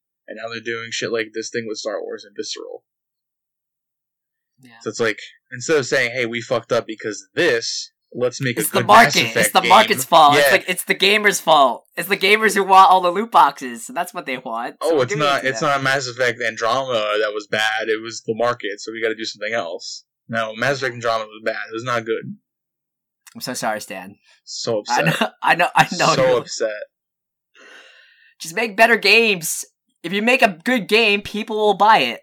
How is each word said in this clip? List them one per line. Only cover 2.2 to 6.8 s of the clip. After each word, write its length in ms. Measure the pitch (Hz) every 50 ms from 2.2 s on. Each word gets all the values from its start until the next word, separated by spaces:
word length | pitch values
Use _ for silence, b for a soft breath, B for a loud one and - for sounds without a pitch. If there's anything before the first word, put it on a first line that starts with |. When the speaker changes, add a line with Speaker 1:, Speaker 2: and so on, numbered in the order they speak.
| -
Speaker 1:
and 100 | 104 101
Visceral. 500 | 110 104 - - - - - - - _ _ _ _ _ _ _ _ _ _ _ _ _ _ _ _ _ _ _ _ _ _ _ _ _ _ _ _ _ _ _ _ _ _ _ _
Speaker 2:
Yeah. 200 | 131 123 117 113
Speaker 1:
So 100 | 113 117
it's 100 | 104 -
like, 200 | 117 110 107 - - - - _ _ _
instead 260 | 127 127 120 - 160 147
of 80 | 123
saying, 260 | - 147 135 123 117
"Hey, 140 | 120 131 120
we 160 | 113 120 117
fucked 300 | 113 - 127 113 - -
up 160 | 127 113